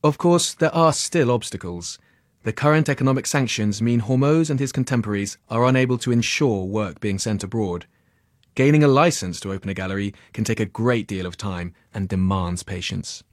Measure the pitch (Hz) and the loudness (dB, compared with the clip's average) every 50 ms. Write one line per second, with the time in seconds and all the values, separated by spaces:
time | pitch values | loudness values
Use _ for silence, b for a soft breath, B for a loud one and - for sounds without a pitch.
0 | - 151 147 - - 175 175 175 - - - _ 165 156 - 170 165 160 147 - | 2 0 0 2 2 4 4 4 2 -2 -2 _ -2 0 2 4 4 4 4 2
1 | - - - 175 143 120 123 120 - - - 95 - 90 87 87 85 - - - | -4 -2 0 2 2 2 2 0 -2 -6 -12 -10 -10 -8 -10 -8 -10 -12 -14 -14
2 | _ _ _ _ _ _ _ _ _ 113 110 - 139 147 151 156 156 - 143 - | _ _ _ _ _ _ _ _ _ -8 -4 0 2 2 4 4 2 0 0 0
3 | 131 131 131 131 - - - 147 135 113 - - 107 104 101 104 113 117 120 117 | 2 0 0 0 -2 -2 -2 -2 -2 0 -2 -2 -2 -2 -2 0 0 0 2 0
4 | 107 104 131 127 139 143 151 160 165 156 147 131 139 131 - - 127 - 135 120 | 0 0 0 2 2 2 2 2 2 0 -2 -2 -2 -2 -2 -2 -2 0 0 -2
5 | 107 104 104 101 101 101 - _ _ _ 110 113 120 127 131 131 131 127 127 120 | 0 0 -2 -2 -4 -4 -8 _ _ _ 0 2 4 4 4 4 4 2 0 -2
6 | - 127 120 120 113 - - - 151 135 110 98 92 95 98 110 107 95 - - | 0 0 2 2 2 0 0 0 2 2 0 0 -2 -4 -2 -2 -4 -4 -6 -6
7 | - 107 98 95 - 113 107 95 101 95 104 117 107 95 87 87 - _ _ _ | -4 -4 -2 -2 -2 -2 -2 -2 -4 -4 -4 -4 -2 -2 -4 -6 -8 _ _ _
8 | _ _ _ _ _ _ _ _ _ _ _ - 131 139 151 151 147 143 135 135 | _ _ _ _ _ _ _ _ _ _ _ 2 4 6 6 6 6 6 6 6
9 | 156 175 151 - - 90 85 - - 98 95 98 - 98 98 87 95 92 95 98 | 4 4 2 0 -4 -6 -8 -8 -8 -6 -8 -6 -6 -6 -6 -6 -6 -4 -4 -4
10 | 101 101 98 b b b b - 147 - 113 - 113 92 _ - 113 120 123 117 | -4 -4 -6 b b b b -4 -2 -2 0 0 -2 -4 _ 0 2 2 2 2
11 | 101 - 104 92 90 90 85 _ - 104 92 87 87 87 85 _ _ _ _ 107 | 0 -4 -6 -6 -6 -6 -8 _ -6 -6 -6 -6 -8 -8 -10 _ _ _ _ -6
12 | 98 92 98 92 92 92 98 95 90 87 90 87 - - 92 90 92 - 95 95 | -4 -2 0 0 2 2 2 0 0 -2 -4 -6 -8 -8 -10 -8 -6 -6 -6 -6
13 | - - - - - _ | -8 -8 -12 -14 -18 _